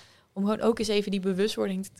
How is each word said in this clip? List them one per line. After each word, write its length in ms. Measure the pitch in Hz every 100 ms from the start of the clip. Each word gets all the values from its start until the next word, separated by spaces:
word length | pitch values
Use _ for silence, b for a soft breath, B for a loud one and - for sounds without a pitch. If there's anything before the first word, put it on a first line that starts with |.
| b b b
Om 100 | -
gewoon 180 | 196 214
ook 180 | 220 226
eens 80 | 214
even 240 | 208 202
die 80 | 196
bewustwording 680 | 185 185 214 226 208 190 190
te 60 | -